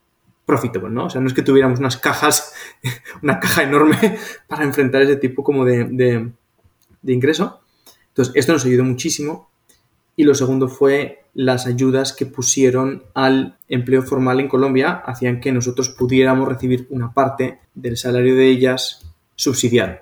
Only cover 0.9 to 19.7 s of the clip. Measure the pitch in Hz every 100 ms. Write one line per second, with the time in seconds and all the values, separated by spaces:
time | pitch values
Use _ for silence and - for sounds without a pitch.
0.9 | 117 175 131 131 127 127 135 131 123 135
1.9 | - 147 139 151 - - - - - 127
2.9 | - - - 147 - 185 170 139 147 151
3.9 | 147 208 - - - - 147 143 143 127
4.9 | 139 139 139 131 131 139 139 127 120 117
5.9 | 127 123 117 117 - _ _ _ _ _
6.9 | _ 131 127 135 160 240 - _ _ _
7.9 | _ _ - 123 143 127 160 127 123 131
8.9 | 123 - - 147 170 _ _ _ _ _
9.9 | _ _ - 147 127 127 131 131 - 139
10.9 | 143 123 - _ - 127 123 123 120 131
11.9 | 131 135 - 127 - 123 139 131 127 135
12.9 | 139 - 139 135 135 - - - 127 123
13.9 | 131 127 131 131 127 139 131 135 131 156
14.9 | 175 - 123 123 120 139 127 123 123 123
15.9 | - 127 131 131 131 131 127 131 123 -
16.9 | 131 120 139 131 - 127 - _ 131 123
17.9 | 117 127 123 127 131 131 127 127 127 -
18.9 | - - - _ - 143 123 120